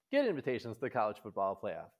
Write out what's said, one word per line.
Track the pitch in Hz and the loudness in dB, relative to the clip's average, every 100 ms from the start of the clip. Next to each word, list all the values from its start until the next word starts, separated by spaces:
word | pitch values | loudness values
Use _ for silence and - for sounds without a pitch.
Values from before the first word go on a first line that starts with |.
| - | 0
get | 277 247 | 2 4
invitations | 143 135 120 117 107 | 2 0 -2 -2 -4
to | |
the | 127 | -2
college | 123 107 - | 2 0 0
football | 107 98 98 98 | -6 0 0 0
playoff. | 104 80 80 | -4 -6 -10